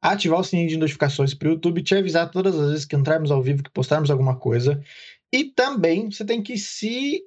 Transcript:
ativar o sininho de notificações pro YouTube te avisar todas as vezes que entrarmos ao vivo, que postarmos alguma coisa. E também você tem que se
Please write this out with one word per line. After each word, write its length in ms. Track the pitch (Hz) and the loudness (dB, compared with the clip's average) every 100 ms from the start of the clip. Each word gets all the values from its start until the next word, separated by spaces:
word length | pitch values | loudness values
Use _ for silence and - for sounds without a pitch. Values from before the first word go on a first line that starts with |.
ativar 400 | 165 202 180 170 | 0 2 2 2
o 20 | |
sininho 240 | 180 175 170 | 2 0 0
de 80 | 160 | 0
notificações 580 | 156 - 143 - 135 | -2 0 0 2 -2
pro 180 | - 160 | 0 0
YouTube 300 | 160 170 170 | 0 0 -2
te 140 | - 196 | 2 0
avisar 340 | 185 165 170 | 2 0 0
todas 300 | 180 190 160 | 0 0 0
as 120 | 147 | 0
vezes 140 | 151 - | -2 -2
que 100 | 143 | 0
entrarmos 340 | 139 160 147 | 2 2 2
ao 100 | 139 | 0
vivo, 220 | 131 139 | 2 -2
que 80 | 139 | -4
postarmos 400 | - 131 151 147 | -4 0 0 2
alguma 240 | 135 131 127 | 2 2 0
coisa. 480 | 123 120 131 143 - - - - _ | 0 0 0 -2 -6 -20 -20 -20 _
E 120 | 262 294 | -2 0
também 680 | - 262 254 170 175 220 | 0 0 2 2 2 -2
você 140 | - 208 | -8 -4
tem 180 | 233 | -4
que 140 | 208 220 | -4 -8
se 680 | - - 214 247 285 381 | -8 -8 -6 -4 -4 -4